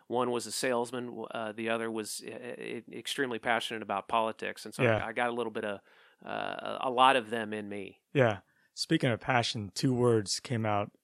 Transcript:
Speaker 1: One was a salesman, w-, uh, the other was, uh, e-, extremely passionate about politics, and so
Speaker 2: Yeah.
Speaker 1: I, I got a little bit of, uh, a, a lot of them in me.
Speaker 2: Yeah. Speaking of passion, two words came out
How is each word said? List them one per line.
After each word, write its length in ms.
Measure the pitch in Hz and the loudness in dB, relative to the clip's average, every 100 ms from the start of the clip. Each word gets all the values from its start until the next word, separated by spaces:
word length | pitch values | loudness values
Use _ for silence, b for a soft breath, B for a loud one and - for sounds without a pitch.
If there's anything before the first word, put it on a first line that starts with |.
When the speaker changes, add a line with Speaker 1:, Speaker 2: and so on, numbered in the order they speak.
| - | -4
Speaker 1:
One 240 | 117 123 | 0 0
was 160 | 120 110 | 0 -4
a 60 | |
salesman, 540 | - 135 120 120 127 120 | -2 0 0 0 -4 -8
w-, 180 | 113 | -8
uh, 260 | 110 117 110 | -8 -6 -6
the 180 | 107 113 | -4 -2
other 200 | 113 113 | 0 -2
was, 320 | 110 104 - | -4 -6 -8
uh, 60 | - 113 123 - | -10 -10 -10 -10
e-, 200 | 117 117 - | -8 -8 -10
extremely 480 | 117 - - 131 113 | -10 -6 -2 -2 -2
passionate 420 | 127 113 - 113 | 0 0 0 -6
about 240 | 104 98 - | -2 -4 2
politics, 580 | 117 110 107 101 98 | 2 2 0 -6 -8
and 80 | 113 | -10
so 120 | - | 2
Speaker 2:
Yeah. 200 | 127 107 | 4 4
Speaker 1:
I, 40 | 104 | 0
I 40 | |
got 180 | 113 120 | -2 -2
a 20 | |
little 180 | 120 113 | 0 -2
bit 140 | 110 | -4
of, 160 | 107 98 b b b _ | -4 -6 b b b _
uh, 40 | - | -8
a, 500 | 107 101 95 104 104 | -6 -4 -6 -6 -4
a 80 | 131 | 0
lot 260 | 123 127 131 | 6 8 8
of 140 | 107 | 2
them 220 | 117 107 | -2 -2
in 160 | 107 104 | -4 -6
me. 300 | 101 95 - _ | -8 -10 -14 _
Speaker 2:
Yeah. 240 | 147 120 101 - _ _ | 4 4 4 -6 _ _
Speaking 360 | - - 160 131 | -10 -2 2 2
of 80 | 110 | 0
passion, 540 | - 127 117 120 101 | 2 2 2 -2 -6
two 180 | - 139 | 0 2
words 460 | 123 123 113 98 - | 4 6 6 2 -4
came 260 | - 117 | -2 -2
out 280 | 110 104 104 - | 2 2 0 -6